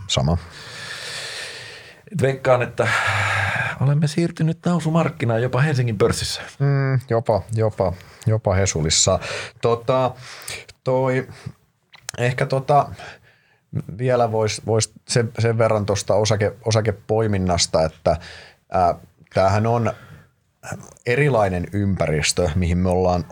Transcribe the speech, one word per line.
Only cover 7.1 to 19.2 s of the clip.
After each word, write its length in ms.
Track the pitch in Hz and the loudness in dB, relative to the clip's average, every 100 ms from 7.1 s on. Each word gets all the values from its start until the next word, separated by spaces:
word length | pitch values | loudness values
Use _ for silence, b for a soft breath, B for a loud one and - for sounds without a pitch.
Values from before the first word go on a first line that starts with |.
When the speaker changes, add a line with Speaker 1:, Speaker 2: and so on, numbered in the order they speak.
| 113 117 104 - 110 | 0 2 0 0 0
Speaker 1:
jopa, 380 | 110 - 92 - B B - | 0 0 -2 -2 B B 0
jopa 260 | 110 - | 0 2
Hesulissa. 640 | 92 80 82 78 - - 92 B B B - | 2 2 0 0 2 2 2 B B B -4
Tota, 500 | 120 117 - 131 127 B B B B B B - | 0 0 0 0 0 B B B B B B -8
toi, 440 | - 127 131 131 131 B B B _ _ _ - - - | -2 0 2 0 -4 B B B _ _ _ -20 -14 -4
ehkä 280 | 120 127 143 | -2 0 -2
tota, 420 | 135 135 143 - B B B B B B B _ - - 98 | -2 2 2 2 B B B B B B B _ -10 -10 -4
vielä 340 | 127 123 117 | 0 2 2
vois, 300 | 110 110 - - | 2 0 -2 0
vois 260 | 110 - - - | 0 0 -6 -2
sen, 240 | 127 110 - | 0 0 0
sen 180 | 113 113 | 0 2
verran 280 | 113 107 101 | 2 2 2
tosta 280 | 101 - | 0 2
osake-, 400 | 101 107 104 101 - - | 2 4 2 0 -2 0
osakepoiminnasta, 1160 | 110 107 101 - 110 110 101 92 87 - 82 | 2 2 -2 -2 0 2 0 2 0 0 2
että, 340 | 80 - 90 82 B B B B _ | 0 0 0 0 B B B B _
ää, 240 | 95 87 - - _ | 0 2 0 -8 _